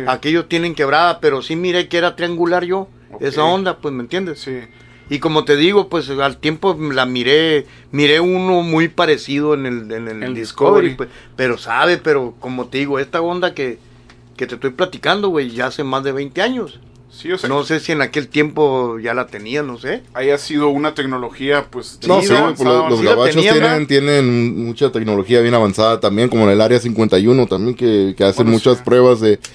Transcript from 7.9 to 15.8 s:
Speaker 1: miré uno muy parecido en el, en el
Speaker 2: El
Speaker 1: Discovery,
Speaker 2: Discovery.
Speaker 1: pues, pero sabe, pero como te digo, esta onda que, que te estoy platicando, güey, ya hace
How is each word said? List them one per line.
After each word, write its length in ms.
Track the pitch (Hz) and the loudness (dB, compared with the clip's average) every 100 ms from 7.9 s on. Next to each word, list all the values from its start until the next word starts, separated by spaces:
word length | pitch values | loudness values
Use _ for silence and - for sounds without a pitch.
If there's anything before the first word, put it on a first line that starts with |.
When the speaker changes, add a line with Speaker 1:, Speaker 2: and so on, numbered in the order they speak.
Speaker 1:
miré 280 | 139 147 156 | 0 2 2
uno 420 | 180 185 185 180 | 2 0 0 0
muy 260 | 170 160 165 | 2 0 0
parecido 640 | 165 165 139 - 139 147 147 | 0 0 0 -2 -2 0 -2
en 100 | 135 | -2
el, 260 | 120 107 | -8 -8
en 160 | 110 113 | -10 -10
el 160 | 110 | -10
Speaker 2:
El 100 | 123 120 | -8 -8
Speaker 1:
Discovery, 540 | 110 - 151 202 180 | -10 0 4 4 2
Speaker 2:
Discovery. 60 | 127 | -2
Speaker 1:
pues, 140 | 127 - - - | -10 -14 -14 -4
pero 220 | 127 113 | -2 -2
sabe, 400 | 113 120 160 175 | -4 0 0 0
pero 380 | 160 143 123 113 | 0 0 -2 -8
como 280 | 127 127 123 | -10 -10 -6
te 100 | 135 | -4
digo, 200 | 143 135 | -4 -4
esta 220 | 131 170 | -4 -4
onda 320 | 170 180 180 175 | -4 -2 -4 -4
que, 240 | 131 113 - - - - - - | -8 -8 -16 -20 -20 -20 -20 -10
que 80 | 127 | -10
te 80 | 117 | -6
estoy 140 | 165 | -6
platicando, 580 | 139 185 - 143 190 202 | -4 -4 -4 -2 -2 -2
güey, 200 | 160 127 | -2 -4
ya 160 | 117 127 | -4 -6
hace 160 | - | -6